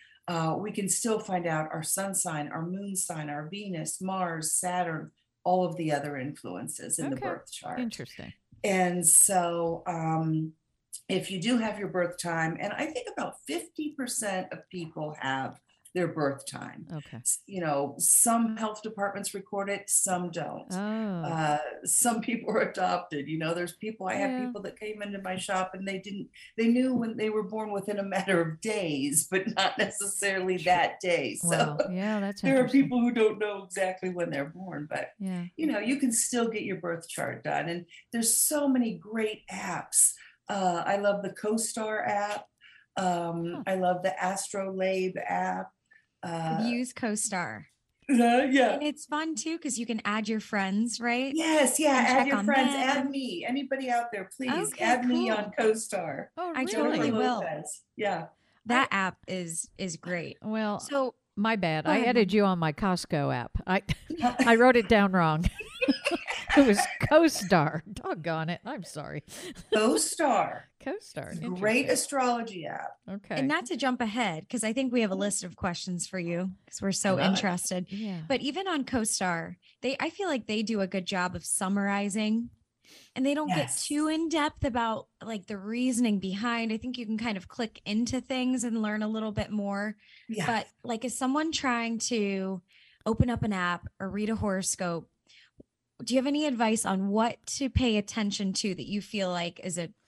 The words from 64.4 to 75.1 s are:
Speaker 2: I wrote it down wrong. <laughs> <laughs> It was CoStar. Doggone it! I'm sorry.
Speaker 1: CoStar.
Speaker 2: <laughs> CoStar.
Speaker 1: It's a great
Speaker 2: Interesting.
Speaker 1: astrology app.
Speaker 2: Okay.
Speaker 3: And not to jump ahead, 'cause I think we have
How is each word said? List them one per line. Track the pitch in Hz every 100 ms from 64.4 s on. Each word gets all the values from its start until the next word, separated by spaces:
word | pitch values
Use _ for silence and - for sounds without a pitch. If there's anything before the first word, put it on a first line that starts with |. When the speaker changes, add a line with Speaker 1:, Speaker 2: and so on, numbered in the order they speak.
| 247
Speaker 2:
I | 226
wrote | 247 240
it | 202
down | 220 202
wrong. | 185 165 156 180
<laughs> | - 440 - 523
<laughs> | - - - - - - -
It | 269
was | 208 - -
CoStar. | - 311 330 - 185 180 151 - -
Doggone | 208 - 262 156 160 160
it! | 175
I'm | - 277
sorry. | 165 - - 104 - - 359 - -
Speaker 1:
CoStar. | 214 220 302 - - 302 214 165 - -
Speaker 2:
<laughs> | _
CoStar. | - 403 - - -
Speaker 1:
It's | 170
a | 170
great | 180 208 233
Speaker 2:
Interesting. | 277
Speaker 1:
astrology | 262 - 277 247 240 220 190 151
app. | - - - -
Speaker 2:
Okay. | 196 - 185
Speaker 3:
And | 269
not | 311 302
to | 285
jump | 269 247
ahead, | 226 220 220 160 -
'cause | 247
I | 220
think | 226 269
we | 240
have | 220